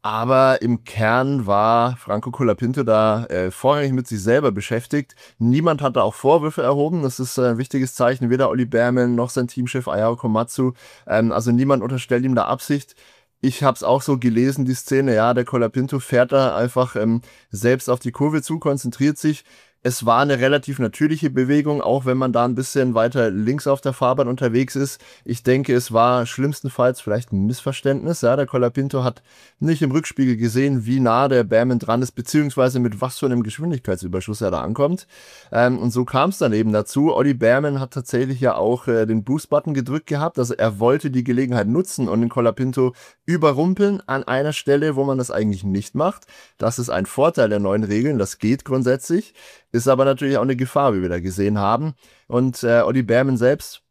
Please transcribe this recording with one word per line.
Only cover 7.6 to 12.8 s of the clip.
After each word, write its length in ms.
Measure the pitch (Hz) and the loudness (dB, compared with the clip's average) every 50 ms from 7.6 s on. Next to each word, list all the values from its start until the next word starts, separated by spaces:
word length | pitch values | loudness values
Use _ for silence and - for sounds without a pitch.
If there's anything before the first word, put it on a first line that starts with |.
| 131 - - 139 131 127 - | -4 -4 -2 -2 -2 -2 -2
Zeichen. 360 | - 127 120 131 127 123 117 | 0 0 2 2 0 0 0
Weder 180 | 120 131 135 120 | 2 2 2 0
Olli 160 | - 123 123 | 0 0 -2
Behrmann 520 | 117 120 113 117 120 123 127 123 123 120 | 0 2 2 2 2 2 2 2 2 2
noch 120 | 120 117 117 | 0 0 -2
sein 200 | - 127 123 123 | -2 -4 -4 -4
Teamchef 400 | - - 123 123 - 135 123 - | -4 -6 -6 -4 -4 -6 -6 -4
Ayao 260 | 73 98 107 113 120 | -2 0 0 0 0
Komatsu. 580 | 117 - 117 107 110 117 117 - - 131 127 123 _ - - - - _ | -2 -2 0 0 0 0 -2 -2 -2 -2 -2 -2 _ -18 -20 -20 -20 _
Ähm, 260 | - - 110 113 113 85 | -2 0 2 2 2 0
also 180 | 95 117 120 | 0 0 2
niemand 320 | 117 120 131 139 139 131 101 | 2 2 4 2 2 0 0
unterstellt 420 | 120 135 127 - - 127 120 123 | -4 -6 -6 -2 0 0 0 2
ihm 120 | 131 127 | 0 0
da 80 | 120 98 | 0 0
Absicht. 500 | - 127 127 - - 147 139 | 0 -2 -6 -4 -4 -4 -4